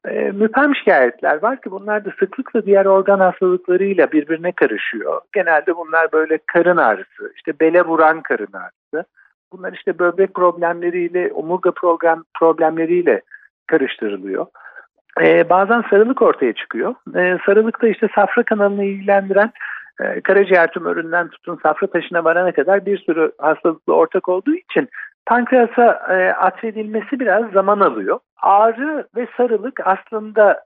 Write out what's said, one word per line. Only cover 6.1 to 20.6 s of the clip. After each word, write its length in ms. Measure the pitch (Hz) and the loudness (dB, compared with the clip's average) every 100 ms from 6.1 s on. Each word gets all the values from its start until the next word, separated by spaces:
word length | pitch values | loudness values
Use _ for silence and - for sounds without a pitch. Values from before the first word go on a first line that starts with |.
böyle 280 | 156 156 156 | 0 0 -2
karın 320 | - 180 170 175 | 0 0 2 4
ağrısı, 560 | 123 98 95 - - | 2 0 -6 -18 -18
işte 180 | - - 147 | -12 -10 0
bele 220 | 160 175 | 2 2
vuran 400 | 165 160 156 160 | 2 2 2 2
karın 320 | - 117 101 | -4 -6 -6
ağrısı. 560 | 98 90 _ _ 156 - _ _ _ _ | -12 -18 _ _ -10 -10 _ _ _ _
Bunlar 220 | 185 185 | -14 -14
işte 260 | 185 - 170 | -8 -8 -2
böbrek 340 | 175 175 190 | -2 0 -2
problemleriyle, 1000 | 180 180 170 170 170 175 175 170 180 185 | 2 0 0 -4 -2 -4 -4 -4 -2 -4
omurga 380 | - 160 180 180 | -6 -6 -2 -2
program-, 520 | 170 180 165 165 165 - - | -2 -2 0 0 -2 -6 0
problemleriyle 840 | 165 160 160 160 160 175 165 104 _ - _ _ - | 0 2 0 0 0 0 2 0 _ -20 _ _ -2
karıştırılıyor. 760 | - 131 - 208 202 185 95 - _ - - _ _ _ - | 0 0 -4 -8 -8 -8 -8 -8 _ -20 -20 _ _ _ 0
E, 280 | 165 170 170 | 2 4 4
bazen 340 | 180 196 233 220 | 2 2 0 2
sarılık 320 | 202 226 262 | 2 4 4
ortaya 320 | 196 - 123 | 2 2 -2
çıkıyor. 420 | 104 - 113 175 254 - | -2 -8 -6 -6 -6 -8
E, 220 | 175 180 180 | -2 -2 0
sarılıkta 420 | - 202 220 - 233 | 2 2 2 0 0
işte 200 | 190 214 | 0 0
safra 280 | - 196 - | 2 2 0
kanalını 400 | 233 214 202 202 | 0 0 0 0
ilgilendiren, 680 | 196 196 196 196 196 190 220 - - - - - | -4 -4 0 0 2 2 2 -4 -14 -14 -18 -8
e, 200 | - - | -8 -4
karaciğer 500 | - 196 190 180 | 2 2 4 2